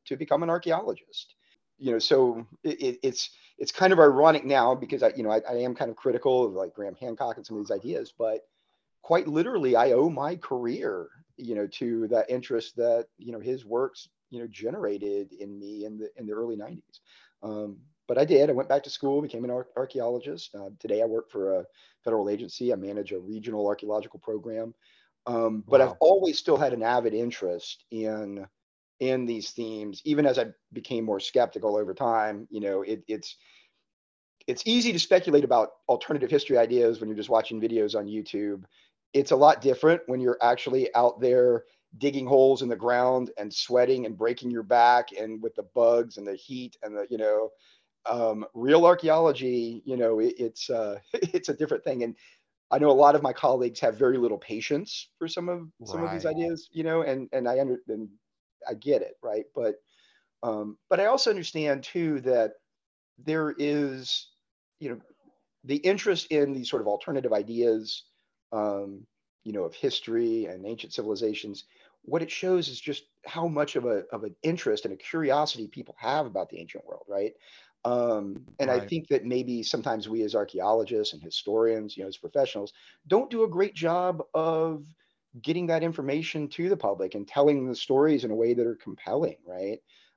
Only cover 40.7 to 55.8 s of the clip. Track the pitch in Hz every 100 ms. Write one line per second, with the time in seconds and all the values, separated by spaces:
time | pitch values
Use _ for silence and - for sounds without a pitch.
40.7 | 135 120 117 120 120 127 127 123 117 -
41.7 | _ _ 113 139 139 127 135 131 131 123
42.7 | 107 117 123 127 127 123 - 104 - -
43.7 | 123 123 131 113 98 117 123 123 120 101
44.7 | 120 120 123 120 95 110 110 113 - 98
45.7 | 123 117 117 120 104 101 95 - 127 123
46.7 | - 107 104 98 113 107 107 110 - _
47.7 | _ _ _ 117 120 113 107 104 117 127
48.7 | 160 175 175 165 160 165 127 127 123 117
49.7 | 117 135 127 113 110 117 120 117 - -
50.7 | 117 107 101 _ - 170 180 - - 151
51.7 | 139 156 127 117 110 _ _ _ _ -
52.7 | 135 147 135 143 147 143 120 139 127 123
53.7 | 113 127 107 127 131 117 101 - 113 -
54.7 | 147 - - - - 165 175 175 175 160
55.7 | -